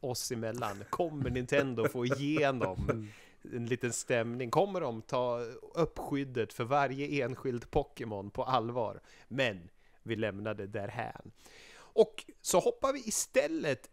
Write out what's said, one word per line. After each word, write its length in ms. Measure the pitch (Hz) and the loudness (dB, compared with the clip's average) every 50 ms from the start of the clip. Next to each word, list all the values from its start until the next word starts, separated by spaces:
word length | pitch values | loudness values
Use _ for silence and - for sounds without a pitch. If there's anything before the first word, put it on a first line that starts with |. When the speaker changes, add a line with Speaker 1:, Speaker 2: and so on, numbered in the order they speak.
Speaker 1:
oss 320 | - 127 120 - - - | -4 -4 -2 -2 -2 -4
emellan. 520 | 127 113 113 113 113 123 117 107 98 98 101 - | -2 -2 -2 -4 -4 -2 -4 -4 -4 -6 -8 -4
Kommer 400 | - - 180 160 156 143 131 123 | -2 0 0 0 0 -2 -2 0
Nintendo 580 | 123 127 123 - 143 143 139 135 120 110 110 - | 0 -2 0 2 4 4 4 2 2 2 0 2
få 180 | - 127 120 | 2 2 0
igenom 680 | 127 139 135 143 143 156 156 147 139 131 120 107 95 92 - - 107 | 0 0 0 0 2 4 4 4 4 2 2 0 -2 -2 -2 0 0
Speaker 2:
<laughs> 0 | |
Mm. 180 | 117 113 107 104 - - - - - - - - - | 0 -2 -4 -8 -12 -18 -20 -20 -20 -18 -12 -8 -6
Speaker 1:
en 100 | 120 117 | -4 -2
liten 260 | 113 123 - - 120 | -2 -2 0 0 -2
stämning? 580 | 113 - - - 127 117 113 117 120 123 131 117 | -2 -2 -2 0 2 2 2 0 -2 -4 -2 0
Kommer 300 | 113 156 196 202 190 180 | 2 2 2 2 0 -2
de 220 | 160 127 113 110 | -2 -2 -4 -6
ta 360 | - - 135 127 127 123 120 120 120 113 127 - - - - | -6 -2 0 0 0 0 0 -2 -4 -8 -10 -14 -14 -6 0
upp 240 | 165 160 - - - | 0 0 0 0 -6
skyddet 540 | - - 143 139 143 135 123 120 107 - | -6 -2 -2 -2 -2 -2 -2 -2 -2 -2
för 120 | - - 123 | -2 -4 -2
varje 600 | 117 143 147 139 127 135 135 143 147 147 139 123 | 2 2 2 2 2 0 -2 -4 -2 0 0 0
enskild 460 | 120 127 - - 135 120 120 - - | 0 -2 -4 -4 -4 -4 -4 -4 0
Pokémon 600 | - 117 113 - - - 120 113 104 98 98 104 | 0 0 0 0 -6 -8 -6 -6 -6 -6 -6 -6
på 140 | - 131 123 | -4 -4 0
allvar? 560 | 123 131 120 110 120 120 127 110 101 101 - - - - - - - | 2 2 2 2 2 0 0 -2 -2 -4 -8 -14 -20 -20 -20 -14 -4
Men 400 | 110 139 131 117 98 90 85 90 - _ - _ - - | 0 2 2 2 2 -2 -10 -16 -20 _ -20 _ -20 -10
vi 140 | - 110 113 | -6 -4 -2
lämnar 380 | 107 110 104 95 101 104 110 107 | 0 0 -2 -2 -4 -4 -4 -4
det 120 | 104 98 | -4 -6
därhän. 640 | 98 107 104 98 107 - 120 107 - - - - - - - - - - - - - - | -6 -6 -6 -6 -6 -6 -6 -6 -6 -8 -12 -16 -18 -20 -20 -20 -20 -20 -20 -20 -20 -20
Och 480 | - - - - 226 214 - - - - - - - | -20 -16 0 6 6 6 6 4 -14 -18 -18 -18 -10
så 160 | - - - 175 | 0 4 4 6
hoppar 320 | - 233 - - - 277 | 6 4 2 2 2 0
vi 60 | 269 277 226 220 | 0 0 -2 -2
istället 840 | - - - - - 254 269 151 160 160 - 151 131 - - - | -2 -2 0 2 4 4 4 4 2 0 0 0 0 0 -2 -14